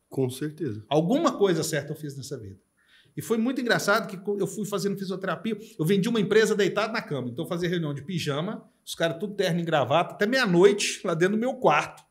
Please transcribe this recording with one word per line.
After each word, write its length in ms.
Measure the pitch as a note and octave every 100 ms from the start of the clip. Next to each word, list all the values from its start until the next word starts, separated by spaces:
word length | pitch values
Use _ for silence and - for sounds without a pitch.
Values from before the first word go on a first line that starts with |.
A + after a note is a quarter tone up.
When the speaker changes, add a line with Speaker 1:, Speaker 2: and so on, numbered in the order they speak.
| _
Speaker 1:
Com 220 | - B2+
certeza. 540 | - D3+ D3+ D3 G#2 -
Speaker 2:
Alguma 480 | D3+ E3+ C#4+ E4 -
coisa 260 | G3 D#3+
certa 300 | - D3+ -
eu 40 | C#3+
fiz 200 | D3+ C3
nessa 220 | A2+ -
vida. 200 | G2 F#2+ _ _ _ _ _ -
E 40 |
foi 160 | - A3+
muito 240 | A#3 C4+
engraçado 480 | A#3+ E3+ G3+ G#3+ F#3
que 80 | F3+ G#3 G3+
eu 60 | F#3
fui 180 | A3
fazendo 320 | G3+ G3 G3 G3
fisioterapia, 600 | F#3+ F#3 F#3 E3 A3 G#3 - -
eu 60 |
vendi 240 | D#3 G3+ A3+
uma 120 | A3+
empresa 340 | G#3 G#3+ G#3+
deitado 380 | G3+ F#3 G3+ A3
na 100 | A3+
cama, 260 | - C#3 B2
então 160 | B2
eu 40 | D#3+
fazia 200 | E3+ F3
reunião 240 | F3 D3+
de 100 | C#3
pijama, 640 | G3 F3 D3 C#3 G3 A3+ - _ -
os 80 |
caras 240 | - E3 -
tudo 160 | G#3
terno 260 | - F#3 E3+
e 40 |
gravata, 500 | E3+ D#3 A#2+ D#3+ F3
até 100 | -
meia-noite, 760 | G#3 B3+ A3+ E3+ G3+ - - -
lá 80 | F#3+
dentro 220 | E3 F#3 A3
do 40 |
meu 140 | B3+
quarto 480 | C4 F#3 D3+ - - _